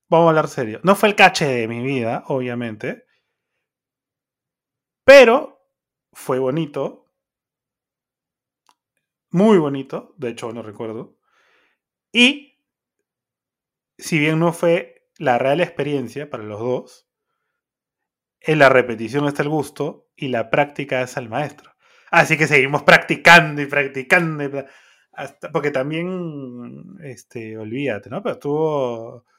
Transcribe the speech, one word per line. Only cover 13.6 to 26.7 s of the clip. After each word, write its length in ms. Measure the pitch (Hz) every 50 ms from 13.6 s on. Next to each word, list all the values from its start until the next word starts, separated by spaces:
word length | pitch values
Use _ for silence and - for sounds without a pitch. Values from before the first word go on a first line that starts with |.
| _ _ _ _ _ _ _ -
si 220 | - - 175 151
bien 200 | 147 156 160 160
no 120 | 165 165
fue 560 | 160 - - 170 165 185 - - _ _ _ _ _ _
la 200 | 165 135 123 117
real 240 | 127 131 143 165
experiencia 680 | 175 170 - - 143 147 147 139 123 117 - 139 151 147
para 140 | - 117 107
los 160 | 107 104 104
dos, 480 | 117 123 123 - - - - _ _ _ _ _ _ _ _ _ _ _ _ _ _ _ _ _ _ _ _ _ _ _ _ _ _ _ _ _
en 180 | _ - 156 151
la 100 | 143 131
repetición 580 | 131 127 117 117 113 110 113 107 123 147 147 143
está 160 | 143 - 147
el 60 | 147
gusto 580 | 156 156 143 143 - - 143 160 - - _ _ _
y 140 | _ 151 135
la 200 | 123 117 113 -
práctica 520 | - 147 143 143 - - 143 139 143 127
es 160 | 127 127 - 139
el 120 | 123 110
maestro. 420 | 110 135 151 139 - - _ _ _ _ _ _ _ _ _ _
Así 260 | - 170 151 139 160 143
que 100 | 156 139
seguimos 360 | 151 240 131 139 147 139 -
practicando 800 | - 170 156 - - 160 143 - 170 170 170 160 156 147 147
y 40 | 143
practicando 800 | 139 143 147 139 135 127 135 127 - 190 180 170 160 156 147 143
y 40 | 139
pra-, 200 | 135 139 135 - - _ _ _ _ _ _ _
hasta, 400 | _ - 143 135 - _ - 175
porque 200 | 147 160 143 147
también, 1300 | 143 131 131 147 156 165 170 185 185 180 175 165 151 143 135 127 123 120 120 120